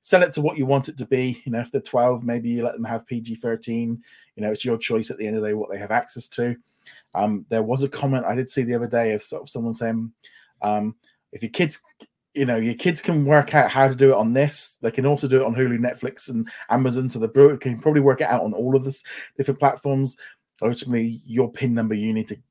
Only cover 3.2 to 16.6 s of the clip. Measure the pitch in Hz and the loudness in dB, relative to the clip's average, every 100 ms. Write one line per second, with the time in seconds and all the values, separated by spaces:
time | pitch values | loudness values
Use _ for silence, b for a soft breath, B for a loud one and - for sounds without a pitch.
3.2 | 113 113 120 113 - 117 117 117 b b | -8 -8 -6 -6 -4 -4 -4 -6 b b
4.2 | b - 107 - 127 113 - 113 110 110 | b -6 -4 -4 -2 -2 0 -2 -2 -6
5.2 | 107 110 107 107 104 101 104 113 - - | -4 -2 -2 -4 -4 -8 -2 -2 -2 -14
6.2 | - - 120 120 _ b b b b 90 | -12 -4 -4 -4 _ b b b b -2
7.2 | 107 104 - 113 107 131 139 - 139 135 | -2 -2 -2 -2 0 -2 -2 -4 -2 -2
8.2 | - 117 127 - 120 120 117 117 113 107 | -2 -4 -4 -4 -2 -2 -2 0 0 -2
9.2 | - - - 123 117 113 113 113 113 _ | -6 -12 -10 -6 -6 -4 -4 -4 -6 _
10.2 | b b b b 104 107 107 - _ _ | b b b b -2 -2 -2 -8 _ _
11.2 | _ 107 113 - 170 - _ _ - _ | _ -12 -10 -2 -2 -2 _ _ -20 _
12.2 | _ 143 135 113 113 117 180 160 - 160 | _ -2 0 2 0 0 -2 -2 0 0
13.2 | 143 151 139 151 123 135 135 127 135 127 | 4 4 6 2 4 4 4 6 6 6
14.2 | 110 127 147 - - - 113 127 135 143 | 2 2 0 -2 -12 -6 -4 0 0 0
15.2 | 139 131 120 113 127 120 123 - 123 - | 4 2 4 0 0 0 -2 -4 -8 -8
16.2 | - 120 113 B | -6 -6 -6 B